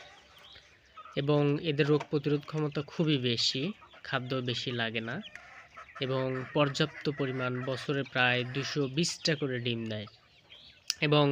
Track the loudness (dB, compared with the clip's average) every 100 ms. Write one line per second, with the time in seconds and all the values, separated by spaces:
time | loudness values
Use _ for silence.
0 | -20 -20 -20 -20 -20 -20 -20 -20 -20 -20
1 | -8 -4 2 4 4 2 0 0 4 4
2 | 2 -2 0 -2 -2 -4 -2 -4 -6 0
3 | 2 2 2 0 0 0 -4 -6 -16 -16
4 | -4 -4 -2 -2 -2 -4 -4 -2 -2 -2
5 | -4 -8 -10 -16 -18 -20 -20 -20 -14 -6
6 | -2 0 0 -4 -2 2 2 2 0 0
7 | -4 0 -2 0 -2 -2 -2 -4 -2 -2
8 | 0 2 4 4 0 -2 -2 0 0 0
9 | 0 0 0 0 0 -2 -2 -2 -4 -6
10 | -8 -16 _ -20 -20 -20 -20 -14 -6 0
11 | 4 6 6